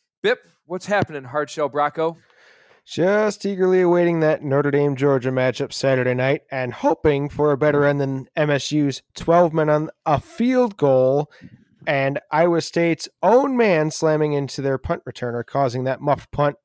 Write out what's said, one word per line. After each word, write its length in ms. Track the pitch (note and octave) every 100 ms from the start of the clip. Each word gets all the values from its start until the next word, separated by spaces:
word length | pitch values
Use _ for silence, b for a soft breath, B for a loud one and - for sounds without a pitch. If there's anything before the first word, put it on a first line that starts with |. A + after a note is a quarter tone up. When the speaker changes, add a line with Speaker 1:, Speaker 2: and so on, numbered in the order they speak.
| _ _
Speaker 1:
Bip, 240 | G3 B3 _ _ -
what's 200 | F3+ -
happening, 380 | G3+ F3+ D3
Hardshell 440 | C3 D3 D3 D#3+ C#3+
Bracco? 480 | D3 D3 - D#3+ E3 b b b b b b -
Speaker 2:
Just 580 | - F3 G#3 G#3+ G3+
eagerly 360 | G3+ F#3+ F#3 F#3
awaiting 400 | F3 F3 F3 E3+
that 240 | D#3 D#3
Notre 260 | D3 C3+ C#3+
Dame-Georgia 600 | C#3+ C#3+ C3 C#3+ C3+ B2+
matchup 420 | C3 B2+ A#2+ C#3
Saturday 420 | - C#3 C3 B2
night 280 | B2+ C3 D3 -
and 240 | C3 B2+
hoping 560 | A#2 C#4+ - D#3 C#3 C#3+
for 220 | - D3
a 80 | C#3
better 260 | D3+ C#3+
end 160 | C#3+ C#3+
than 280 | C3+ C3+ C3 -
M 120 | D3+
S 220 | C#3+ -
U's 320 | D3+ C#3+ C3 _ -
twelve 360 | - E3+ F3
men 160 | D#3+ D3+
on 220 | D3+ D#3 - -
a 140 | C#3+
field 560 | - - A#3+ B3+ A#3+ -
goal 560 | C#3+ C3 C3 C#3 D3 B B B B _ -
and 320 | C#3+ C#3 C#3+ -
Iowa 300 | D3+ F3 E3+
State's 480 | - E3+ E3+ D#3+ - -
own 320 | F3+ A#3+ C#4 B3
man 340 | A3 E3 D#3
slamming 440 | - D#3+ D3+ D3+
into 280 | C#3+ C#3 -
their 160 | C3+ C3+
punt 240 | - E3+
returner, 400 | - - B2 A#2+
causing 380 | A#2 C#3 C3+ B2
that 160 | B2+ C3
muffed 300 | D3 C#3 -
punt 240 | - D3 -